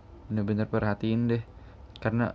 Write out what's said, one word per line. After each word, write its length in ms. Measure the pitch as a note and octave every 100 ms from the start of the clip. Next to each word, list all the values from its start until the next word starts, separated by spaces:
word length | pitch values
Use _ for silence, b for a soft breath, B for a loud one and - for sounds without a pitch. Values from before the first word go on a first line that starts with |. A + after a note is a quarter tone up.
| - - -
Bener-bener 320 | G#2+ G2+ G#2
perhatiin 640 | A2 A2 G#2+ G2+ A2 A2+ A#2+
deh. 160 | A#2 - B B B - -
Karena 320 | A2 A#2 A#2